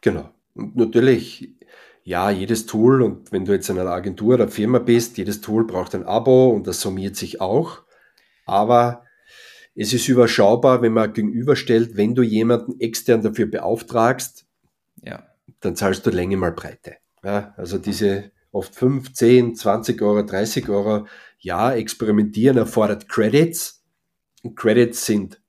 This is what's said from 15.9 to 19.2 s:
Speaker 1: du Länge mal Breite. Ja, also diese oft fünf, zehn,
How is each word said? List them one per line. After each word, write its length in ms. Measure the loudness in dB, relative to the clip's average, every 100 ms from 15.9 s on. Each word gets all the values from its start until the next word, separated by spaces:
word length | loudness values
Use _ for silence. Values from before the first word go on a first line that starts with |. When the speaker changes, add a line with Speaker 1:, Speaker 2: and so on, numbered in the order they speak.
| 0 -2
Speaker 1:
du 40 |
Länge 260 | -2 -2 -2
mal 140 | -2
Breite. 460 | -6 -14 -18 -20 -20 _ _
Ja, 320 | -6 -6 -6 -14
also 220 | -8 -6
diese 540 | -6 -2 -2 -2 -8 _ _
oft 240 | -8 -8
fünf, 380 | -2 0 0 -6
zehn, 420 | 0